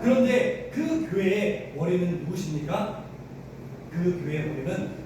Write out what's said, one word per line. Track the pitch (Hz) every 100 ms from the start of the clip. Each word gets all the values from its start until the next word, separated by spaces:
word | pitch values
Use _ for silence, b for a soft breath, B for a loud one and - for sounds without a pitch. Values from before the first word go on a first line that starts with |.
그런데 | 233 - 240 - - - -
그 | - 311 320 -
교회의 | 196 190 208 202 - - 139
머리는 | 170 180 175 165
누구십니까? | 139 180 151 151 147 202 208 - - - - - - - - - -
그 | 170 175 170
교회의 | 143 151 156
머리는 | 131 151 190 202 -